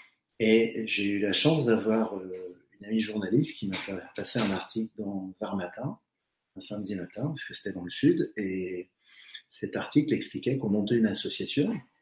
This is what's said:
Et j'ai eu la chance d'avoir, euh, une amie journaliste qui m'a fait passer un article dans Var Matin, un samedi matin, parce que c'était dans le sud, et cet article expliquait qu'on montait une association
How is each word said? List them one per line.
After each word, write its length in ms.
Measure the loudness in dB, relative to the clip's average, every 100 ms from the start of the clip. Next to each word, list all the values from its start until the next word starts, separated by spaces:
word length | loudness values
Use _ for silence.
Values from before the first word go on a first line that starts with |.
| -20 _ _ 0
Et 440 | 6 6 6 0 -2
j'ai 180 | 0 0
eu 140 | 2
la 120 | 2
chance 340 | 4 4 4 4
d'avoir, 500 | 4 4 2 2 -4
euh, 380 | -8 -10 -12 -16 _ -16
une 80 | -2
amie 120 | 0
journaliste 560 | 0 -2 2 4 2 -2
qui 100 | -4
m'a 100 | -4
fait 160 | -4 -8 -8 -8
passer 240 | -4 0
un 120 | 0
article 400 | 0 -4 -6 -6 -6
dans 360 | -6 -6 -6 -8
Var 160 | -4 -4
Matin, 420 | -4 -6 -8 -8 _ _ _ _ _ -14
un 40 |
samedi 360 | -10 -8 -6 -6
matin, 320 | -8 -4 -4
parce 180 | -4 -8
que 80 |
c'était 180 | -10 -8
dans 120 | -8
le 60 | -8
sud, 420 | 2 4 4 0 -4
et 540 | -4 -4 -4 -6 -10 _ _ -20 -20 -20 -20
cet 280 | -10 -6 -4
article 360 | 2 2 4
expliquait 440 | 2 -2 -4 -2 0
qu'on 120 | 2
montait 260 | 2 2 4
une 100 | 4
association 680 | 2 -4 -6 -2 0 0 -2 -8 _